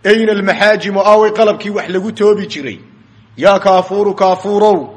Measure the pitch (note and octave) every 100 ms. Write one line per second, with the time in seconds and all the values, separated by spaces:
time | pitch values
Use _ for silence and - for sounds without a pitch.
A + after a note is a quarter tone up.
0 | F#3+ A3 A3 G3+ G3 E3+ G#3 G#3 F#3+ G3
1 | G3 G#3+ A3 G#3+ G#3+ G#3 G3+ G3+ E3+ F#3
2 | G#3 A3 G#3 G#3 F3 D3 C3+ F2+ - _
3 | _ _ _ - E3+ G3 G3 F#3 F3+ G3
4 | G3+ F#3+ F#3+ F#3 G3 G#3 G#3+ F3+ A#2+